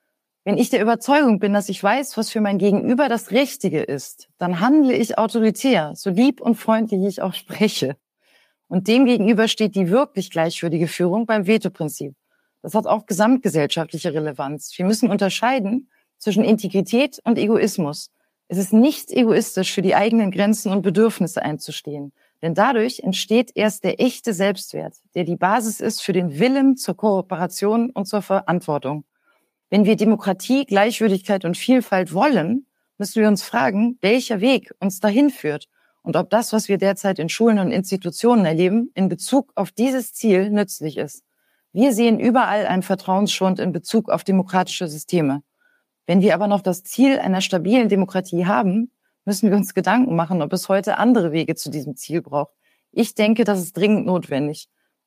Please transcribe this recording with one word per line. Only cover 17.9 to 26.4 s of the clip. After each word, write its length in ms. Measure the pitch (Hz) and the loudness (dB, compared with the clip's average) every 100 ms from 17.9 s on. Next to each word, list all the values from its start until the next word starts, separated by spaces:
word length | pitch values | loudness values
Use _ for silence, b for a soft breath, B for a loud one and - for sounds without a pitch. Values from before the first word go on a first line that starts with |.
| 156 - _ _ _ - | -6 -14 _ _ _ -6
Es 100 | 180 | -4
ist 140 | 190 | 2
nicht 380 | 220 285 - - | 4 4 2 -4
egoistisch, 600 | - 226 202 226 190 185 | 0 2 2 0 -4 -4
für 100 | 202 | -2
die 120 | 185 | 2
eigenen 360 | - 220 226 196 | 2 2 2 2
Grenzen 420 | 190 202 214 208 | 0 0 0 0
und 100 | 196 | 0
Bedürfnisse 600 | 185 180 226 - 170 - | 0 2 2 0 -4 -2
einzustehen. 680 | 151 151 - - 147 147 143 - _ _ | -6 -6 -10 -12 -10 -12 -12 -18 _ _
Denn 120 | 165 | -4
dadurch 460 | 160 240 233 240 - | 2 2 2 -2 -2
entsteht 520 | 190 190 - 226 247 | -6 -6 0 0 2
erst 300 | - 214 - | -2 -2 -2
der 160 | 185 - | -4 0
echte 320 | 254 - 233 | -2 -2 -6
Selbstwert, 640 | 180 196 196 - - 160 - _ | -2 -2 -2 -8 -10 -12 -14 _
der 100 | 175 | -6
die 120 | 170 170 | -4 0
Basis 440 | 185 240 220 - | 0 2 -2 -4
ist 220 | 226 - | -6 -4
für 100 | - | -2
den 260 | 185 175 | -2 -2
Willen 380 | 143 | 0